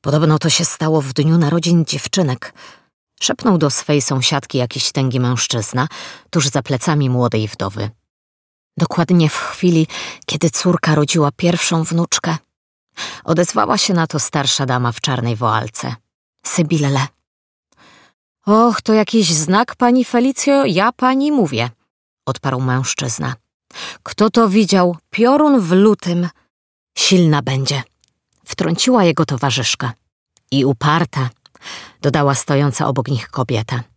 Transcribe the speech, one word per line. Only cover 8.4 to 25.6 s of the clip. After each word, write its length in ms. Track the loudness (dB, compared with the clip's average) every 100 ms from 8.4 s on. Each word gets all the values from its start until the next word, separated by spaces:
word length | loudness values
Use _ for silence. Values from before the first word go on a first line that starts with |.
| _ _ _ -4
„Dokładnie 520 | -2 0 2 4 2
w 80 | 0
chwili, 500 | -8 -2 2 2 0 -4 -14 -14 -6
kiedy 240 | -2 0
córka 440 | 0 0 0 2
rodziła 360 | 2 2 2 0
pierwszą 520 | 0 -2 0 0 -2
wnuczkę”, 520 | -2 -2 -2 -2 -4 -6 _ _ _ _ _ -14 -14 -12
odezwała 540 | -2 0 0 0 0 0
się 160 | 0
na 120 | 0 0
to 140 | -2
starsza 460 | -2 -2 -2 -2 -2
dama 260 | 0 -2
w 80 | -4
czarnej 360 | -4 -4 -4 -2
woalce. 580 | 0 -2 -4 -8 -8 -10 _ _ _ _ -4
„Sybille.” 600 | 0 0 0 0 0 -4 _ _ _ _ _ _ _ -20 -20 _ _ _ _ 2
„Och, 360 | 4 4 2
to 100 | 0
jakiś 400 | 2 2 2 2
znak, 440 | 0 2 2 0 0
pani 280 | 2 2
Felicjo, 600 | 2 0 0 0 2 2
ja 280 | 2 2 0
pani 400 | 0 0 2 0
mówię”, 380 | 0 0 0 -4 -8 _ _ _ _ -8
odparł 340 | -4 -4 -2
mężczyzna. 760 | -2 -2 -2 -6 -4 -4 -6 -10 _ _ _ -16 -14 -14
„Kto 280 | -14 0 0
to 180 | 4 4
widział? 480 | 4 4 4 2 0 _
Piorun 500 | 0 2 4 4 2